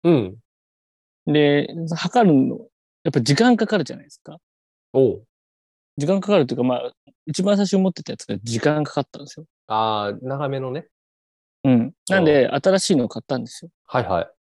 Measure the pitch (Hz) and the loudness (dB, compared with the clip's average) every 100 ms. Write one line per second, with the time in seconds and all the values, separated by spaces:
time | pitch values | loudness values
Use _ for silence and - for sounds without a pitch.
0 | 170 151 95 110 _ _ _ _ _ _ | 4 2 0 -10 _ _ _ _ _ _
1 | _ _ - 151 147 143 - 165 165 165 | _ _ 0 2 4 2 -2 -8 -8 -6
2 | 180 247 202 139 131 - - _ _ _ | 0 4 6 4 2 -4 -14 _ _ _
3 | 160 143 117 143 240 233 220 208 143 - | -2 -2 0 4 4 4 2 -2 -4 -10
4 | - - - 156 _ _ _ _ _ 135 | -18 -20 -20 -20 _ _ _ _ _ 2
5 | 127 101 _ _ _ _ _ _ _ - | 2 0 _ _ _ _ _ _ _ -6
6 | 147 196 196 202 127 120 123 123 123 _ | 0 0 2 2 2 0 0 -2 -6 _
7 | _ _ - 151 190 202 196 196 190 - | _ _ -8 -2 0 2 2 2 0 -2
8 | - - - 98 113 117 147 151 147 - | -14 -14 -8 -8 -4 -2 0 0 -2 -6
9 | 135 - 143 - 160 _ - 110 110 107 | -8 -14 -20 -20 -20 _ -6 -2 0 -2
10 | 101 104 127 139 143 135 131 143 - _ | -4 -8 -8 -6 -6 -6 -8 -10 -14 _
11 | _ _ _ _ _ _ 135 123 120 _ | _ _ _ _ _ _ 2 2 2 _
12 | - 190 156 147 123 143 190 190 - 156 | -2 2 4 4 2 0 0 0 2 0
13 | 117 123 - 131 117 - 170 _ _ 131 | 0 -8 -6 -6 -6 -16 -20 _ _ -4
14 | 98 90 - _ | -2 -4 -4 _